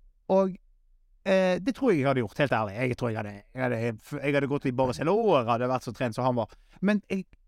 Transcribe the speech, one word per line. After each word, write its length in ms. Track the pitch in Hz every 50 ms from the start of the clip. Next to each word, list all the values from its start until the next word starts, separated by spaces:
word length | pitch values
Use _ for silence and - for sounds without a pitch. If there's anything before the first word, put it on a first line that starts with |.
| - - _ _ _ -
Og, 260 | 190 190 190 190 180 - _ _ _ _ _ _ _ _ _ _ _ _ -
eh, 340 | 196 190 190 185 185 180 180
det 160 | 180 269 -
tror 160 | - 277 254
jeg 80 | 190 147
jeg 60 | 127
hadde 140 | 139 135 127 117
gjort, 160 | 98 - -
helt 140 | 147 131 127
ærlig. 180 | 110 110 101 95
Jeg 240 | 113 131 127 120
tror 120 | - 127 120
jeg 60 | 110 110
hadde, 120 | 107 104 101 101 - _
jeg 100 | - 127
hadde, 180 | 127 123 120 113 117 117 110 107 - - 143 147 -
jeg 100 | 147 143
hadde 140 | 143 139 127
gått 160 | 143 143 -
i 60 | 139
baris 260 | 123 123 131 127 120
hele 140 | - 139 160 196
året, 320 | 220 233 208 170 135 117
hadde 200 | 113 120 117 123
jeg 40 | 123 127
vært 120 | 123 -
så 80 | 135 113
trent 220 | - 135 120 110
som 80 | - 120
han 120 | 131 123
var. 160 | 120 107 - - - - _ - -
Men 200 | - 196 214 202 - -
jeg, 160 | 190 190 185 - - _ _